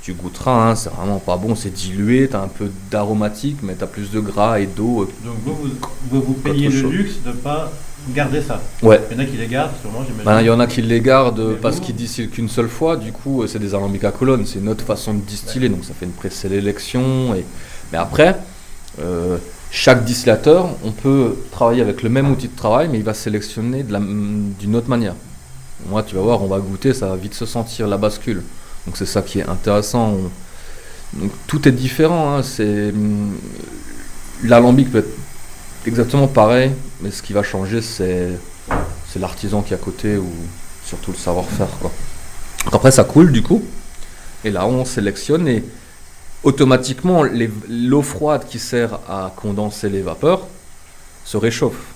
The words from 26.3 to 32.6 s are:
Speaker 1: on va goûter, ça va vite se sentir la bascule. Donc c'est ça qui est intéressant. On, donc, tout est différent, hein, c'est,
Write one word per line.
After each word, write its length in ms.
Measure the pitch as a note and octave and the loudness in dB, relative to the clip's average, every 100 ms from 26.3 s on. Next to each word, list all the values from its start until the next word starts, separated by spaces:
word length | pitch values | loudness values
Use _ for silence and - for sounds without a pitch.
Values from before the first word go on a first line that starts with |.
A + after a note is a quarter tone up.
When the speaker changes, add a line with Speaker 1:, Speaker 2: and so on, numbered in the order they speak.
| A#2 | 2
Speaker 1:
on 40 | G2 | 2
va 120 | F#2+ | -2
goûter, 340 | G2 F#2+ C#3 | -2 -2 0
ça 140 | A#2+ G2 | 0 -2
va 80 | F#2 | -4
vite 160 | G2 | -6
se 140 | - A#2 | -8 -6
sentir 420 | A#2+ A#2 - G#2+ | -4 -6 -4 -2
la 80 | G2 | 0
bascule. 460 | G#2 - - G2 E2 - - - - | 0 -2 -4 -4 -6 -12 -10 -10 -8
Donc 120 | F#2 | -6
c'est 80 | F#2+ | -2
ça 160 | G#2 | -2
qui 160 | F#2 G2 | -2 -4
est 100 | - | -2
intéressant. 640 | F2+ - G#2 G#2+ A#2+ A2+ | -2 2 2 2 0 2
On, 1080 | G2 F#2 F2 - - - - - - - - | 0 -2 -8 -14 -14 -12 -12 -14 -14 -12 -6
donc, 140 | G2 - - | -6 -6 -4
tout 200 | D3+ D3 | 2 4
est 60 | |
différent, 600 | B2 B2+ - D#3+ E3+ D3+ | 4 0 2 2 4 2
hein, 80 | C#3+ | 0
c'est, 480 | C3+ - | -2 -2